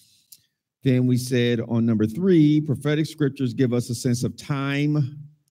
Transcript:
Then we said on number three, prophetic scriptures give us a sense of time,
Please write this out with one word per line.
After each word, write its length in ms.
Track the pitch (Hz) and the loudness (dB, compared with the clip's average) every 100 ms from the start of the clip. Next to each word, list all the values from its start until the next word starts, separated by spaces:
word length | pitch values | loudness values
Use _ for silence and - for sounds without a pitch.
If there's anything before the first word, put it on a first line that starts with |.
| _ _ _ - _ _ _ _ | _ _ _ -20 _ _ _ _
Then 240 | 135 127 127 | 0 2 2
we 80 | 123 | 2
said 440 | 123 127 120 120 | 0 0 0 0
on 220 | - 117 | -2 0
number 220 | 117 110 107 | 2 2 0
three, 540 | 170 190 175 147 151 | 0 2 6 6 4
prophetic 460 | 151 147 147 151 160 | 0 -2 -2 -2 -2
scriptures 480 | - 143 131 131 | -2 -2 -2 -4
give 180 | 110 131 | 0 0
us 180 | 123 120 | 0 -2
a 40 | |
sense 280 | 117 131 120 | -4 -2 -2
of 140 | 123 - | -4 -6
time, 800 | - 139 139 139 147 151 127 - - _ _ | -6 -4 -4 -2 0 0 -2 -6 -18 _ _